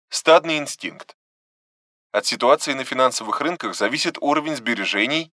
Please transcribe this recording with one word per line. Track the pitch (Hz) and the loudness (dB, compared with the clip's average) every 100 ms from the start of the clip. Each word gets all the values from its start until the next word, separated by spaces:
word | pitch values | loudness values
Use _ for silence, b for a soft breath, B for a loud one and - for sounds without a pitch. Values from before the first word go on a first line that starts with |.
| _ | _
стадный | - - 170 160 151 | -2 6 6 6 -2
инстинкт. | 143 - 82 - - _ _ _ _ _ _ _ _ _ _ | -6 -10 -12 -14 -20 _ _ _ _ _ _ _ _ _ _
От | 104 - | -4 -2
ситуации | 120 123 156 - | 0 4 4 2
на | 135 | -4
финансовых | 131 127 131 - 110 - | -4 2 2 2 -4 -4
рынках | 147 175 107 | -2 -4 -6
зависит | 90 104 151 311 - | -2 -2 0 -4 -2
уровень | 143 151 151 | 0 0 -2
сбережений | 143 113 104 95 101 120 156 160 | -4 -4 -2 -2 0 0 -2 -6